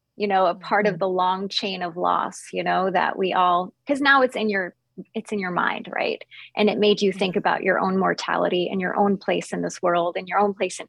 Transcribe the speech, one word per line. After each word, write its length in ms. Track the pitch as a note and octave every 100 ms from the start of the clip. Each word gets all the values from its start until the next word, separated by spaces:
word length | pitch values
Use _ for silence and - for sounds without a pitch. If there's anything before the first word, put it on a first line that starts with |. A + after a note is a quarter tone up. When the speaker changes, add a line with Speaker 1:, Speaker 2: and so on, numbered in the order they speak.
| _ -
Speaker 1:
you 120 | G3+
know, 180 | F#3+ F#3
a 100 | F#3
part 300 | F3+ G#3 G#3
of 60 |
Speaker 2:
Mm-hmm. 60 | E3+
Speaker 1:
the 100 | F#3+
long 400 | F#3 F#3 F#3 G3
chain 320 | - G#3 F#3
of 160 | F3 E3+
loss, 520 | F3+ F3 F3+ - -
you 100 | F#3
know, 280 | F3 F3 F#3+
that 260 | F3+ - -
we 160 | F#3
all, 400 | - F3+ F3 F#3 - -
'cause 140 | C#4+
now 200 | C#4 C#4
it's 140 | B3+ G#3
in 140 | G#3+
your, 260 | G3+ F3+ - _ - F#3 A3+
it's 160 | -
in 80 | G#3+
your 120 | F#3
mind, 380 | F3 E3+ - -
right? 320 | - - - - - - -
And 140 | G#3
it 80 | -
mmade 220 | G#3 G#3
you 100 | G3+
think 220 | F#3 F#3+ F#3
Speaker 3:
Yeah. 20 |
Speaker 1:
about 260 | F3+ -
your 160 | F#3+ F#3
own 180 | F#3+ F#3+
mortality 720 | F3+ F3 - F3 F3 F3+ F3
and 120 | F#3+
your 140 | F3+ -
own 220 | G3+ G3
place 360 | - F3 F3
in 80 | F3
this 180 | F3 -
world 340 | F3+ F3 E3+ F#3
and 100 | F#3
your 120 | F3+
own 140 | G#3
place 260 | G3 F#3
at 80 | -